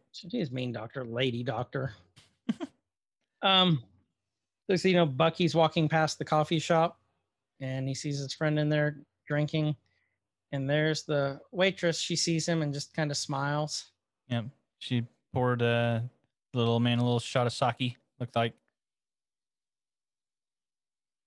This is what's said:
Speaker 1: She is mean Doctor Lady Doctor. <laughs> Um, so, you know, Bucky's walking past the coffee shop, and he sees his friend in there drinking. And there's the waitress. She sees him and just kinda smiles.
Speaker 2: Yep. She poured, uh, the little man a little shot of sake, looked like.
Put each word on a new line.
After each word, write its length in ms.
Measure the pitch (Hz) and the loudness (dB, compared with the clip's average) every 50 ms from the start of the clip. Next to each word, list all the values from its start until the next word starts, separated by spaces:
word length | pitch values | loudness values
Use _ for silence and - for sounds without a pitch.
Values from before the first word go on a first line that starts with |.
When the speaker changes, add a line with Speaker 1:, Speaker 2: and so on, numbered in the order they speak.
| _ _ - | _ _ -20
Speaker 1:
She 160 | - - 170 226 247 | -16 -14 -8 -6 -6
is 140 | 175 127 123 | -6 -6 -6
mean 200 | 127 127 123 113 | -6 -6 -6 -6
Doctor 320 | 110 110 117 - 139 127 | -8 -10 -10 -10 -10 -10
Lady 380 | 113 117 120 135 131 117 120 123 | -8 -4 -2 -2 -2 -2 -2 -4
Doctor. 500 | 135 113 110 127 - - 139 131 131 - - _ _ _ - - _ _ _ _ - | -4 -4 -6 -6 -6 -6 -6 -6 -6 -8 -12 _ _ _ -20 -20 _ _ _ _ -6
<laughs> 140 | - - 349 - _ _ _ _ _ _ _ _ _ _ _ _ _ - | -6 -6 -6 -14 _ _ _ _ _ _ _ _ _ _ _ _ _ -2
Um, 440 | - 196 190 185 185 180 160 131 - - _ _ _ _ _ _ _ _ _ _ _ _ _ _ _ - | 0 4 4 6 6 6 4 2 0 -6 _ _ _ _ _ _ _ _ _ _ _ _ _ _ _ 0
so, 200 | 190 170 - 190 | 0 2 4 4
you 60 | 180 | 6
know, 100 | 180 170 | 6 4
Bucky's 480 | 147 131 131 160 165 160 - 180 156 139 | 4 4 2 2 2 2 2 0 2 4
walking 340 | 165 160 156 - 170 156 147 | 4 4 4 4 2 2 2
past 300 | 165 160 156 151 - - | 4 2 2 2 -2 -4
the 60 | 147 | -2
coffee 340 | - 156 156 151 - 170 156 | 0 2 2 2 2 0 -2
shop, 400 | - - 175 165 165 170 - _ _ _ _ _ _ _ _ _ _ _ _ - | 2 2 4 4 4 2 0 _ _ _ _ _ _ _ _ _ _ _ _ -10
and 260 | 131 131 131 135 131 | -8 -6 -6 -4 -4
he 80 | 135 135 | -4 -6
sees 240 | - - 151 143 139 | -6 -4 -6 -4 -4
his 160 | 139 131 - | -6 -8 -6
friend 240 | - 160 151 151 151 | -2 -2 0 0 2
in 100 | 151 151 | 2 2
there 300 | 151 151 147 147 151 - - _ _ _ _ - | 2 2 2 0 -2 -6 -16 _ _ _ _ -4
drinking. 480 | 147 147 151 147 - 160 151 151 147 - _ _ _ _ _ _ _ _ _ _ _ _ _ - | -2 -2 0 0 0 0 0 0 -2 -4 _ _ _ _ _ _ _ _ _ _ _ _ _ -10
And 180 | - 139 135 135 | -8 -6 -2 0
there's 360 | 143 151 151 156 156 151 - | 0 2 2 2 0 -2 -4
the 360 | - 151 143 139 139 139 151 - _ - | -2 0 0 0 -2 -4 -6 -14 _ -2
waitress. 480 | 180 185 190 185 - - 170 156 - | 0 0 0 0 0 -2 -2 0 -2
She 160 | - - 170 | -4 -4 -2
sees 320 | 151 - 170 165 160 151 - | -2 0 0 0 0 0 0
him 140 | 170 165 156 | 0 0 0
and 120 | 143 139 | -2 -4
just 180 | 143 - - - | -6 -8 -8 -4
kinda 180 | - 156 147 143 | -4 -4 -2 -2
smiles. 800 | - - - 143 135 139 143 147 151 151 147 - - - - _ _ _ _ _ _ _ | -6 -6 -6 -4 -4 -2 -2 -2 -2 -4 -4 -6 -10 -12 -12 _ _ _ _ _ _ _
Speaker 2:
Yep. 200 | - 123 117 107 135 - _ _ _ _ - | -6 -4 -4 -4 -6 -12 _ _ _ _ -16
She 260 | - - 127 120 117 - _ _ _ _ - | -8 -4 -2 -2 -2 -4 _ _ _ _ -2
poured, 300 | 135 123 123 123 120 120 | 0 2 2 2 2 2
uh, 380 | 117 117 117 120 117 117 113 117 123 _ _ _ _ _ _ _ _ - | 2 2 2 2 0 0 -2 -4 -6 _ _ _ _ _ _ _ _ -2
the 60 | 123 | 0
little 220 | 117 117 117 117 | 2 2 2 2
man 180 | 120 120 120 120 | 2 2 2 2
a 60 | 120 | 2
little 160 | 123 120 117 | 2 2 0
shot 260 | - - - 131 120 | -2 -2 -2 0 0
of 60 | 120 - | 0 0
sake, 440 | - 135 123 120 - 127 123 117 _ _ _ _ - | 0 -2 -2 0 -2 -4 -6 -6 _ _ _ _ -12
looked 160 | 123 117 - | -10 -4 0
like. 200 | 117 117 117 - _ _ _ _ _ _ _ _ _ _ _ _ _ _ _ _ _ _ _ _ _ _ _ _ _ _ _ _ _ _ _ _ _ _ _ _ _ _ _ _ _ _ _ _ _ _ _ _ _ _ _ _ _ _ | 0 0 0 -2 _ _ _ _ _ _ _ _ _ _ _ _ _ _ _ _ _ _ _ _ _ _ _ _ _ _ _ _ _ _ _ _ _ _ _ _ _ _ _ _ _ _ _ _ _ _ _ _ _ _ _ _ _ _